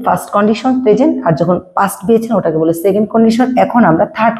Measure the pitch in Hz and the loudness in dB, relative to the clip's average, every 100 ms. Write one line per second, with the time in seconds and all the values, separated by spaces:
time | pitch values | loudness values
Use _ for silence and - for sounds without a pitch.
0 | - 180 - 202 208 220 262 254 254 208 | -2 -4 -2 -2 0 0 -2 0 2 2
1 | 294 - - 156 170 180 - - 196 - | 2 0 -2 0 0 -2 -4 -2 -2 -4
2 | 180 226 226 208 170 156 160 165 190 190 | 0 0 0 -2 -2 0 -2 0 0 0
3 | 214 226 226 226 254 254 - 240 196 160 | 0 2 2 2 0 0 0 2 2 2
4 | 202 - 226 226 | 0 0 -2 0